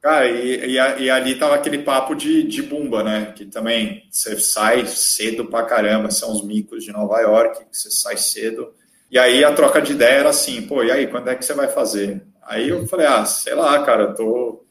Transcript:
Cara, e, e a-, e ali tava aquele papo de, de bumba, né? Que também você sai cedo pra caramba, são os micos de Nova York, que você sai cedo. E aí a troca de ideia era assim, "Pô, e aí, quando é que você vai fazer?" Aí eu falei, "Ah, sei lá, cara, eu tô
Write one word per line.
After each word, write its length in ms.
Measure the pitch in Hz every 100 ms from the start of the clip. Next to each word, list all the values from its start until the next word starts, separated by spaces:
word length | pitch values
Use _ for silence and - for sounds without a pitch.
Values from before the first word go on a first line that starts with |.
Cara, 280 | 147 156 123
e, 440 | 120 123 127 127
e 60 | 127
a-, 180 | 131 131
e 100 | 131
ali 240 | 131 131
tava 220 | 127 151 143
aquele 240 | 151 143
papo 340 | 143 131 127
de, 300 | 156 147 160
de 180 | - -
bumba, 400 | - 147 139 110
né? 300 | 110 107 107 -
Que 80 |
também 600 | 101 117 113 117 107 - _
você 300 | - 113 107
sai 460 | - - 107 123 120
cedo 600 | - - - 110 113 113
pra 180 | 113
caramba, 480 | 113 117 104 107 104
são 200 | 101 113
os 140 | 107 101
micos 380 | 107 104 113
de 80 | 107
Nova 280 | 104 104 110
York, 440 | 110 107 113 - -
que 40 | -
você 140 | 107
sai 260 | - - 101
cedo. 540 | - 107 113 113 117 _ _ _ _
E 80 | 123
aí 240 | 127 127
a 80 | 147
troca 300 | 147 - 151
de 120 | 143
ideia 260 | 139 120 139
era 100 | 143
assim, 320 | 143 - 123
"Pô, 200 | 107 143
e 80 | 117
aí, 160 | 135 123
quando 200 | 127 120
é 80 | 127
que 80 |
você 100 | -
vai 140 | 143 139
fazer?" 560 | - 160 104 101 98 - _
Aí 280 | - 113 127
eu 180 | 175 -
falei, 180 | 185 151
"Ah, 200 | 131 -
sei 280 | - -
lá, 300 | 123 160 143
cara, 200 | 143 113
eu 120 | 104 -
tô 500 | 110 123 120 110 _